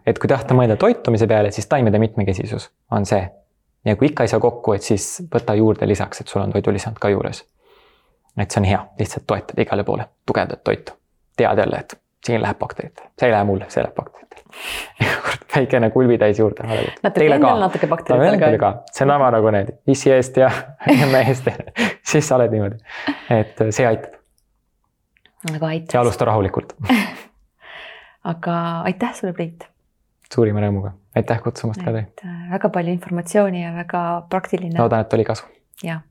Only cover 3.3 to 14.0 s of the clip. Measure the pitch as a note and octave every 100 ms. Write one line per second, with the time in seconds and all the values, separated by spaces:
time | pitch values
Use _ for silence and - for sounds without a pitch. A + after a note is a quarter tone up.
3.3 | - _ _ _ _ G#2+ G#2 B2 - A2+
4.3 | A2 A#2+ - - G2+ - G2+ - - F3
5.3 | - - G#2 A2 G#2 G#2 G#2 F#2+ - -
6.3 | G2+ G2 G2+ G2+ G2+ - A2 G#2 G2 F#2+
7.3 | A2 - _ _ _ _ _ _ _ _
8.3 | - G2+ A2 G2 G2 - - G#2+ - -
9.3 | G2 - - A2+ G2+ G2+ - - _ -
10.3 | G#2+ F#2 - - G#2+ - - _ _ _
11.3 | - A2 G#2+ - - - - _ _ -
12.3 | A2+ G#2+ - - - - - - - B2+
13.3 | G#2+ G2+ F#2+ - - - -